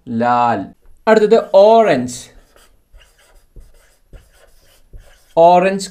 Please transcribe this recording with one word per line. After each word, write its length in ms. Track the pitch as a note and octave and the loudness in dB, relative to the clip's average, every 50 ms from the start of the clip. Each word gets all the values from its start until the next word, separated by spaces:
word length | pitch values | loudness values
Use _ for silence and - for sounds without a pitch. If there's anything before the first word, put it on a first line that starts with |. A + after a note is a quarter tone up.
| _ - | _ -10
ലാൽ. 580 | A#2 A2+ A#2+ A#2+ A#2+ A#2+ A#2+ - - G2 F2+ - - _ _ - - _ _ A3 | -8 -4 -4 -2 -2 -2 -2 -2 -4 -6 -10 -14 -20 _ _ -20 -20 _ _ 0
അടുത്തത് 360 | A3 G#3+ G#3+ G3+ A3+ A3 - - - | 0 0 2 0 0 -2 0 0 2
ഓറഞ്ച്. 760 | G3 G3+ A3 A3+ A3+ A3 F#3+ D3 B2+ B2 B2 B2 - - - _ _ _ _ _ _ _ _ _ _ _ _ - - _ _ _ _ _ _ _ _ _ _ _ - - - - _ _ _ _ _ _ _ - - _ _ _ _ _ _ _ _ _ _ _ _ _ _ - - - - _ _ _ _ _ | 2 4 4 4 2 2 0 -2 -4 -6 -10 -14 -18 -20 -20 _ _ _ _ _ _ _ _ _ _ _ _ -20 -20 _ _ _ _ _ _ _ _ _ _ _ -20 -20 -20 -20 _ _ _ _ _ _ _ -20 -20 _ _ _ _ _ _ _ _ _ _ _ _ _ _ -20 -20 -20 -20 _ _ _ _ _
ഓറഞ്ച് 540 | E3 E3 F3 F3+ F3+ F#3 G3 G3 F#3+ - - | 2 2 4 4 2 0 -2 -4 -8 -10 -8